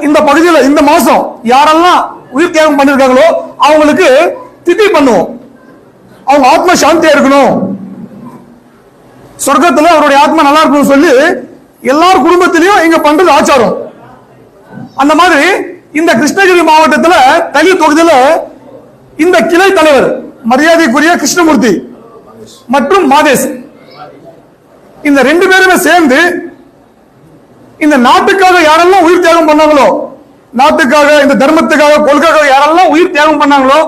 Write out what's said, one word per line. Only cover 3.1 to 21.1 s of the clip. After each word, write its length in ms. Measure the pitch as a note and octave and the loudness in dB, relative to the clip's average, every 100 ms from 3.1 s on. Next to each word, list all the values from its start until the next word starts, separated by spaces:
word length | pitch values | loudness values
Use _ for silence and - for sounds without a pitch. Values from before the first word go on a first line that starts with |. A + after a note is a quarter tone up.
| C4 E4 - - - C4+ | 2 2 0 -8 -4 0
அவங்களுக்கு 400 | D#4 D4+ D4+ E4+ C4 E4+ - - - - | 2 0 0 2 2 0 -6 -18 -10 -4
திதி 180 | F4 G#4 D#4+ | 0 0 0
பண்ணுவோம். 340 | C#4 G3 - - - - - - - _ - - - | 0 -2 -4 -12 -20 -20 -20 -20 -20 _ -20 -16 -2
அவங்க 180 | C#4+ B3+ | 0 2
ஆத்மா 200 | D#4+ F4 - | 0 0 0
சாந்தியா 300 | D4 E4 D#4+ C#4+ | 0 0 0 0
இருக்கணும், 380 | C4+ C#4 B3 - - - - - - - - - - - _ _ _ _ - - - - - | 2 0 0 -2 -8 -10 -14 -18 -20 -20 -20 -20 -20 -20 _ _ _ _ -20 -20 -20 -10 -2
சொர்க்கத்துல 440 | - E4+ D4+ D#4+ D#4+ | 0 0 0 0 2
அவருடைய 240 | D4 C#4 D4+ | 2 2 0
ஆத்மா 160 | D#4 D4 | 0 0
நல்லா 140 | D4+ | 2
இருக்கணும்னு 320 | D#4 C#4+ C#4 | 0 0 2
சொல்லி 200 | C#4 E4 B3+ D#4+ F#4 - - _ _ - | 2 2 2 0 -4 -12 -20 _ _ -4
எல்லார் 320 | C#4+ F4 F#4+ D#4+ | 0 2 2 2
குடும்பத்திலயும் 580 | F4+ F4+ F4 F4+ G#4 E4 | 0 0 0 0 0 0
இங்க 120 | E4 D4 | 0 0
பண்றது 240 | D#4 F4+ C#4 | 0 2 0
ஆச்சாரம். 380 | D#4 C#4 G#3 - - - - - - - - _ - - - - | 0 0 -2 -6 -14 -20 -20 -20 -20 -20 -20 _ -20 -20 -18 -6
அந்த 120 | C#4+ D#4 | -2 0
மாதிரி 280 | F4+ D4+ E4 G4+ - - _ D4 | 0 0 -2 -4 -8 -16 _ -4
இந்த 120 | E4+ B3+ | -2 -2
கிருஷ்ணகிரி 440 | D4 F#4+ F#4+ F4+ D#4+ | -2 -2 0 0 2
மாவட்டத்துல 460 | D#4 D#4 D4+ E4 F4 B3+ E4 - C#4 | 2 2 0 0 2 2 0 -2 -2
தளி 180 | E4 F#4 | 0 0
தொகுதியில 320 | D#4 D4+ E4+ C#4 C4+ E4 - - - - - - - - E4 | 0 2 2 2 2 -2 -6 -20 -20 -20 -20 -20 -20 -4 -2
இந்த 120 | F4+ E4 | 0 0
கிளை 160 | E4+ G4 F#4+ | 0 0 0
தலைவர் 280 | D#4 C4+ F#3+ - - - A3+ | 0 0 -2 -6 -12 -12 -4
மரியாதைக்குரிய 600 | B3+ D#4 E4 E4 C4 D4+ | 0 0 0 0 0 0